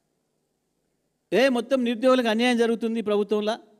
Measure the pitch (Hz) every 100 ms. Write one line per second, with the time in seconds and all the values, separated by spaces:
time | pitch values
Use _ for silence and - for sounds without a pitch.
0 | _ _ _ _ _ _ _ _ _ _
1 | _ _ _ 185 269 240 240 262 240 233
2 | 254 254 233 226 247 233 226 233 226 226
3 | 208 208 208 214 208 233 -